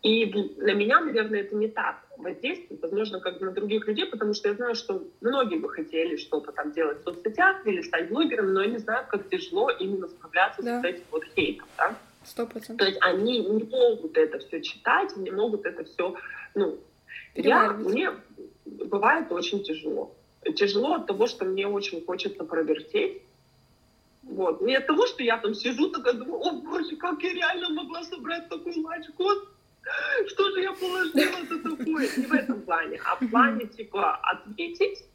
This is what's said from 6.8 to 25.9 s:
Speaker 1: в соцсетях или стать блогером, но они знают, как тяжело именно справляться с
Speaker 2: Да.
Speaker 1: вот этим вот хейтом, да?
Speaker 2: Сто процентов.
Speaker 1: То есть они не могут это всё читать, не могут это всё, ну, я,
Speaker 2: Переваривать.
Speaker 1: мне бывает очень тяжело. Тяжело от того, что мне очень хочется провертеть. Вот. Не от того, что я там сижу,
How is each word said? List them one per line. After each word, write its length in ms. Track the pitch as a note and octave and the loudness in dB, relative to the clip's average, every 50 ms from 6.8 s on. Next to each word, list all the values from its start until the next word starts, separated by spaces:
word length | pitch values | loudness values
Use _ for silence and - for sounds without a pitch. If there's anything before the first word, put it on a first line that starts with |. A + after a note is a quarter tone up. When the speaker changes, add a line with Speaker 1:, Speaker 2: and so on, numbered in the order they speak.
| D#3+ D3+ C#3+ - | 0 0 0 -4
Speaker 1:
в 40 | - | -6
соцсетях 640 | F3+ - - - G#3+ G#3+ - F4+ F#4+ G4 F#4+ - | -8 -8 -4 -4 -4 0 4 4 4 4 4 0
или 140 | A3 G3 F3 E3 | -2 0 0 -2
стать 280 | - - E3 F3 - | -2 -2 -2 -2 0
блогером, 420 | G#3+ C4+ E4 C#4+ A#3+ A3+ G#3 F#3+ F#3+ | 0 2 2 2 2 2 2 2 2
но 80 | F#3+ | 2
они 180 | G3 G#3+ A#3+ A#3 | 2 2 0 -2
знают, 300 | G#3 - A3 B3 C4 - | -2 -2 -2 -2 -2 -2
как 200 | - G3+ G3 - | -4 -4 -2 -2
тяжело 400 | - F#3 F#3 - E3 F#3+ A3+ C4+ | -4 -4 -4 -2 0 2 2 2
именно 360 | A#3+ - F#3+ F#3+ G3+ F#3+ F3+ E3 | 2 0 -2 -2 -2 -4 -4 -6
справляться 540 | - - - - - F3 F#3 G#3 - - G3 | -12 -16 -20 -4 2 2 2 2 2 -4 -4
с 20 | |
Speaker 2:
Да. 120 | A#3+ A#3+ | -4 -2
Speaker 1:
вот 80 | B3 B3 | -2 -2
этим 180 | F3 F3+ F3 - - | -2 -4 -4 -10 -6
вот 140 | - D#3+ D#3 - - | -6 -6 -6 -4 0
хейтом, 320 | - D#3 - - - - - - - | 0 0 0 0 -4 -10 -16 -4 0
да? 180 | - F#3 A3 - - - _ _ - | 0 0 0 -4 -14 -20 _ _ -20
Speaker 2:
Сто 220 | - - - A#3+ | -16 -6 -6 -6
процентов. 320 | A#3 - A#3 A3 - A3+ A3+ | -6 -6 -14 -12 -12 0 2
Speaker 1:
То 60 | G#3 | 2
есть 140 | G3 G3 G3 - | 2 4 4 4
они 360 | F3+ F3+ F#3+ G#3 A#3+ B3+ A#3+ | 4 4 4 2 2 2 2
не 260 | G3 F#3+ G#3+ A3 - | 2 2 2 2 0
могут 520 | - B3+ C4 B3 A#3+ A3 - - D#3 - D#3+ | 0 4 6 6 6 6 4 -4 -2 4 4
это 200 | D#3 D#3 D#3 C#3 | 4 4 2 -8
всё 220 | - - - E3 | -10 -8 -8 -8
читать, 560 | - - - - _ A#3 B3+ E4+ G4+ G4 - | -8 -8 -12 -4 _ 4 4 4 4 0 -4
не 140 | G3+ F#3+ F3+ | -6 -6 -4
могут 340 | F#3+ G3 G#3+ A#3+ G#3 - - | -2 0 0 0 0 -2 -4
это 180 | F3 - - D#3+ | -4 -6 -6 -12
всё, 300 | - - - F3 F#3 F3+ - - - - - - - _ | -12 -4 -2 -2 -2 -2 -6 -12 -12 -14 -14 -14 -6 _
ну, 220 | G3 G3+ E3 D3 - - _ _ _ _ _ - - - - _ | 0 0 0 0 -6 -12 _ _ _ _ _ -18 -18 -18 -14 _
я, 80 | C#4 - | 2 4
Speaker 2:
Переваривать. 440 | A4 A4 - - - - G#3+ - | 6 8 8 6 4 2 -2 -2
Speaker 1:
мне 240 | - G4 B3+ F#4 - - - - _ - - - - - _ _ | 0 0 0 0 -2 -2 -6 -14 _ -20 -20 -20 -20 -20 _ _
бывает 680 | - - - - - - G3+ G3+ A3+ C#4+ E4 - - F3 | -18 -10 -10 -6 -2 0 4 6 6 6 4 2 -2 -2
очень 300 | F3 F3 - - G3+ - | -2 -2 -2 -2 -4 -2
тяжело. 520 | - D#3 - - - - - - - - _ _ _ _ _ - - D#4 | -4 -6 -6 -4 -4 -4 -4 -4 -6 -12 _ _ _ _ _ -4 -2 2
Тяжело 380 | - G3+ G3 G3+ G#3 A#3+ D4 F4+ | 4 2 4 4 2 2 2 0
от 120 | E4 - | 0 0
того, 200 | - G3 F#3+ A3 | -4 2 2 2
что 180 | A#3+ - - - | 2 2 -2 -2
мне 200 | F#3 F#3+ F#3+ G3 | -2 0 0 0
очень 380 | G3+ G3+ G3+ G3 - F3+ E3 E3 | 0 0 -2 -2 -4 -6 -8 -6
хочется 400 | - F3+ F#3+ G#3 G3+ G3+ - E3 | -4 -4 -4 -4 -6 -4 -6 -8
провертеть. 800 | D#3+ F3 D#3+ D#3+ D3+ D#3 - - - - G#4 - F#4+ - - - _ _ _ _ _ _ _ _ _ _ _ _ _ _ _ _ _ _ _ _ | -4 0 0 2 2 2 0 0 -2 0 2 2 2 -2 -6 -16 _ _ _ _ _ _ _ _ _ _ _ _ _ _ _ _ _ _ _ _
Вот. 380 | C4 G#3 F#3+ F#3+ F3 D#3 - F#3 | -12 -4 -2 0 0 0 2 2
Не 140 | A3+ C4 | 4 4
от 100 | C4+ C4+ | 4 4
того, 200 | - D#4 D#4 G#4 | 4 4 4 4
что 160 | - - - C4+ | 4 2 0 2
я 160 | A#3 A3+ A3+ | 2 2 2
там 160 | - G#3 A3 | 2 -2 -2
сижу, 360 | - - A#3+ B3+ A3+ D4+ F#4 | 0 -2 -2 2 2 2 0